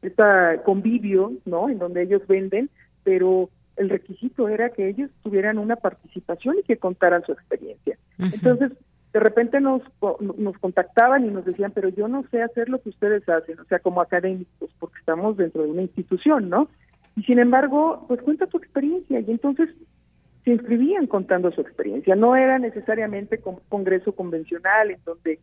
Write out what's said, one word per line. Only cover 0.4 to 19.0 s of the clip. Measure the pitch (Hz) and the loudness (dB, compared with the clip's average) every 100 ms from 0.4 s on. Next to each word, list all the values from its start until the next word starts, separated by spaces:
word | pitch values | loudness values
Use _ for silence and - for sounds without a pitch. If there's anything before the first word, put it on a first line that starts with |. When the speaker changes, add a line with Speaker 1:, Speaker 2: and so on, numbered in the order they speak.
| 175 160 | 4 2
Speaker 1:
convivio, | - 196 226 233 202 190 202 254 | 0 0 0 -2 0 0 0 -4
¿no? | - 170 240 | -6 -4 -4
En | 226 | -4
donde | 175 175 | -6 -4
ellos | 180 196 196 | 0 -2 2
venden, | 190 190 196 277 _ _ _ | 0 0 -4 -4 _ _ _
pero | - 185 185 185 185 _ _ - | 0 2 4 2 0 _ _ -4
el | 202 | -2
requisito | 190 - 190 254 - 214 | -2 -6 -10 -8 -2 -2
era | 214 240 | 0 -2
que | 240 190 | -2 -4
ellos | 208 277 _ | -4 -8 _
tuvieran | 214 196 202 214 | -2 0 0 -2
una | 208 | -2
participación | 233 190 - - 190 - 175 240 359 | -2 -4 -6 -16 -16 -10 -6 -2 -2
y | |
que | - 220 | 0 -2
contaran | 190 185 175 175 | -2 0 2 2
su | 170 | -2
experiencia. | 147 _ - - - - - _ _ | -10 _ -8 -8 -10 -10 -10 _ _
Speaker 2:
Ujú. | 185 | -4
Speaker 1:
Entonces, | 202 247 247 269 - _ _ _ | 0 2 4 0 -2 _ _ _
de | 214 | 2
repente | 220 214 233 277 | 2 2 2 2
nos | 277 262 - _ | 2 0 -4 _
co-, | 202 - | -4 -2
nos | 202 185 208 185 | -6 -4 -4 -4
contactaban | 190 185 180 - 233 277 233 | -4 -2 0 4 6 4 2
y | |
nos | 196 | -2
decían, | 180 180 196 | -6 -4 -4
"Pero | 202 190 | -2 -2
yo | 185 208 | -2 -4
no | 269 262 | -4 -4
sé | 233 | -4
hacer | 233 233 233 | -4 -4 -4
lo | 254 | -4
que | 220 | -8
ustedes | - 202 208 196 | -4 0 0 0
hacen", | 165 165 165 | -2 -2 -16
o | |
sea, | - 180 | -4 -2
como | 185 180 | 0 -2
académicos, | 170 180 185 185 175 _ 165 _ | 0 0 -2 -6 -10 _ -16 _
porque | 165 - | -18 -10
estamos | - 165 202 202 | -6 -4 -2 -2
dentro | 170 160 | -2 -2
de | 151 | -4
una | 160 | -4
institución, | 185 - 175 185 294 302 190 | -6 -6 -6 -2 2 2 2
¿no? | 180 302 _ _ _ _ - | 0 -2 _ _ _ _ -10
Y | |
sin | 208 247 | 0 4
embargo, | 240 254 277 285 320 330 - | 6 4 2 2 0 -2 -4
pues, | 247 | -4
"Cuenta | 247 302 370 | -2 -2 -2
tu | 339 | -4
experiencia", | - - 285 349 | -6 -4 -2 -4